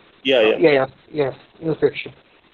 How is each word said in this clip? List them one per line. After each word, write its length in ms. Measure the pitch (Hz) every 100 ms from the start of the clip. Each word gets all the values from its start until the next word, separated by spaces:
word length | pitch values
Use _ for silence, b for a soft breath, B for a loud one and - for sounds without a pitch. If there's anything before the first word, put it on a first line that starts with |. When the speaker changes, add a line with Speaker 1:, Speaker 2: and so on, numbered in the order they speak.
| _ _
Speaker 1:
Yeah, 180 | 131 131
yeah. 140 | 110 113
Speaker 2:
Uh, 20 |
yeah, 140 | 165
yeah, 140 | 139 131 - -
yes, 240 | 151 135 - - -
new 160 | 165 147
section. 320 | 147 - 139 - _ _ _